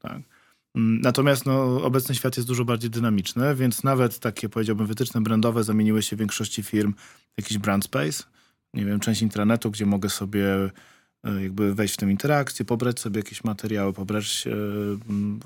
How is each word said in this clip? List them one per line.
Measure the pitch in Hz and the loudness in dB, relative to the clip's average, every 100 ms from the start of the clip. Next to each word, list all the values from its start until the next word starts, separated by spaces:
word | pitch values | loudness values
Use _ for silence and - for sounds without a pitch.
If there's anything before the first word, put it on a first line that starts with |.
tak? | - - - _ _ _ _ | -14 -14 -16 _ _ _ _
Mm, | 117 113 113 | 0 2 4
natomiast, | 127 123 143 131 139 | 4 4 4 4 2
no, | 135 127 127 | 2 2 2
obecny | 127 127 131 | 2 2 0
świat | 127 127 127 | -2 -2 -2
jest | 120 | -2
dużo | 123 | -2
bardziej | 120 117 117 | 0 0 -2
dynamiczny, | 113 117 101 - 120 143 | 0 2 2 0 0 0
więc | 131 127 - | 2 0 0
nawet | 135 131 120 - | 2 4 2 0
takie, | 113 - 104 | -4 -4 -4
powiedziałbym, | 113 110 107 107 | -2 0 0 0
wytyczne | 110 123 117 | -2 -2 0
brandowe | 110 110 117 113 | 2 4 4 2
zamieniły | 110 107 107 107 | 2 2 4 2
się | 101 104 | 0 -2
w | |
większości | 104 - 104 - | -2 -2 -4 -6
firm | 101 107 104 101 - - _ | -2 2 2 -2 -10 -20 _
w | - | -10
jakiś | - 107 | -6 -2
brand | 104 98 | 2 0
space. | - 135 151 - - _ _ _ _ | 0 -2 -4 -6 -10 _ _ _ _
Nie | - | -4
wiem, | 101 101 | -2 0
część | 113 104 | 0 0
intranetu, | 110 107 104 117 110 | 0 2 2 4 0
gdzie | 101 101 | 0 0
mogę | 101 98 | 2 0
sobie, | - 98 104 98 98 95 - - _ _ _ | -2 -2 0 2 2 0 -6 -20 _ _ _
e, | 110 98 | -6 -4
jakby | 95 98 101 | -4 0 0
wejść | 101 101 | 2 -2
w | - | 0
tę | 98 | 0
interakcję, | 98 143 147 131 - | 2 2 0 0 -4
pobrać | 107 117 123 120 | -2 0 0 -2
sobie | 110 104 | -4 -4
jakieś | - - | -6 -6
materiały, | 110 101 110 107 98 | -6 -6 -4 -2 -2
pobrać, | 95 95 107 104 - 123 | -2 -4 -4 -2 -4 -4
e, | |
mm, | 107 104 104 101 101 113 101 104 104 | -4 -4 -4 -4 -4 -4 -2 -2 -4